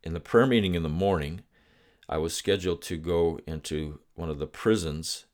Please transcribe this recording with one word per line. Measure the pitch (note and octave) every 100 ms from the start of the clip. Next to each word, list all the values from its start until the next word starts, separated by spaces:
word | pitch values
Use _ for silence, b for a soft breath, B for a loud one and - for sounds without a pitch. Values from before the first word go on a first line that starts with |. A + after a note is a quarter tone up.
in | E2
the | E2
prayer | - A2+ C3
meeting | A#2 G2 F2
in |
the | D#2+
morning, | D#2+ G2 F2+ D2 F2 - b b b b b -
I | D#2
was | E2
scheduled | - - G2 F2+ E2+
to | - E2+
go | D#2+ E2+ E2+ D#2+ -
into | D#2 - D#2 D2+ D2 _ -
one | E2
of | D2+
the | D2
prisons | - A2+ A2 E2 D2+ E2 - _